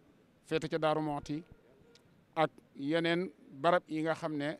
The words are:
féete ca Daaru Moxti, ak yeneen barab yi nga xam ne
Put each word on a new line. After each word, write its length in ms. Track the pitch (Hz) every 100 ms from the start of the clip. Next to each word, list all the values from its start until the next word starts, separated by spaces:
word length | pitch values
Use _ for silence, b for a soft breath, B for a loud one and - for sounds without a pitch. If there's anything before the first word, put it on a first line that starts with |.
| _ _ _ _ -
féete 220 | 156 151
ca 100 | 165
Daaru 220 | 156 156
Moxti, 400 | 156 143 - 147 - - - - - - _ _ _
ak 160 | - 143 - _ -
yeneen 540 | 139 165 165 170 190 - -
barab 300 | 135 165 180 -
yi 140 | 156
nga 120 | 160
xam 220 | 156 160 151
ne 220 | 143 -